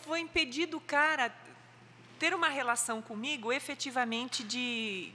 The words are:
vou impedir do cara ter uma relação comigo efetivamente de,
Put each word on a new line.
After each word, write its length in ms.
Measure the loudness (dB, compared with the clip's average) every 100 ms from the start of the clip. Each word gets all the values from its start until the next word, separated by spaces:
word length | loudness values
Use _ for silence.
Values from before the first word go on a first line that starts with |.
| -4
vou 120 | -2
impedir 480 | 0 0 0 0 -2
do 140 | -2
cara 520 | 0 4 4 4 0 -2 -20 -20 -20 -20 -20 -20 -18 0
ter 140 | 2
uma 160 | 4 2
relação 520 | 2 0 2 0 -2
comigo 500 | -4 -6 -4 -2 0
efetivamente 920 | 0 -2 -6 -2 0 2 0 -2 -4
de, 680 | -4 -2 -2 0 -2 -4 -8